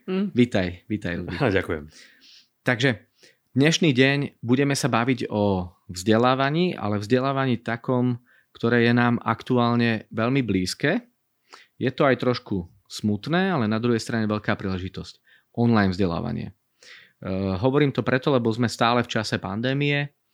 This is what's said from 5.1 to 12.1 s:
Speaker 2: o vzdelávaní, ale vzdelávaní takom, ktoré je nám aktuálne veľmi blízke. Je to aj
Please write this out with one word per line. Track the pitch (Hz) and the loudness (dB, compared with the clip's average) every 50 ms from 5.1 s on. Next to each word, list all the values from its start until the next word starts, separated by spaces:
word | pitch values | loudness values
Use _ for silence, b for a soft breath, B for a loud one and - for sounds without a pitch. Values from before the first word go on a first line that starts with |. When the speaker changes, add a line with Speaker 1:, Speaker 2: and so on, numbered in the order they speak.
| 131 117 117 - | 0 -2 -2 -4
Speaker 2:
o | - 104 104 101 98 92 90 90 - _ _ - | 0 2 2 2 2 0 -2 -6 -10 _ _ -16
vzdelávaní, | 87 90 92 110 107 113 120 127 131 131 135 139 147 165 180 180 - | -14 -4 0 2 4 4 4 4 2 2 0 0 0 0 0 0 -2
ale | - - 104 107 104 | -4 -4 -4 -2 -2
vzdelávaní | 104 104 123 127 127 139 139 135 135 131 120 110 - | 0 2 0 2 2 0 -2 0 0 0 0 -2 -2
takom, | - 117 120 - - 131 123 123 123 123 120 b b b b b b | -4 -6 -4 -2 -2 0 2 2 0 -2 -4 b b b b b b
ktoré | - - - 117 120 120 117 | -8 -4 0 2 4 4 4
je | 117 | 4
nám | 120 123 123 120 120 113 - | 4 4 4 2 0 0 0
aktuálne | 107 113 - - - 127 123 120 117 120 120 117 117 113 107 - - | -2 -4 -2 -2 -2 0 2 2 2 2 2 2 0 0 -2 -4 -8
veľmi | - 110 110 120 131 139 127 | -6 -4 -2 0 0 0 0
blízke. | 107 98 95 92 90 - - - 143 180 240 - _ _ _ _ _ _ _ B B B B B B B - | 0 0 -2 -2 -2 -4 -2 0 0 0 0 -4 _ _ _ _ _ _ _ B B B B B B B -6
Je | 113 127 131 | -4 -4 0
to | - 156 | 2 2
aj | 139 | 2